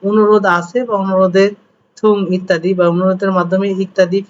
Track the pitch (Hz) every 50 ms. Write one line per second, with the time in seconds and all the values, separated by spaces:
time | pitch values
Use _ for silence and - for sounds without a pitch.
0 | - 196 208 214 214 208 214 208 196 190 175 170 170 - - 247 254 233 214 196
1 | 190 190 190 185 190 190 180 196 196 202 208 - _ _ _ _ _ _ _ -
2 | - 214 208 202 196 170 185 185 185 - 185 170 165 180 190 180 180 175 170 175
3 | 185 185 190 185 196 196 190 185 175 175 185 190 196 202 190 185 190 190 - -
4 | 185 175 180 196 196 -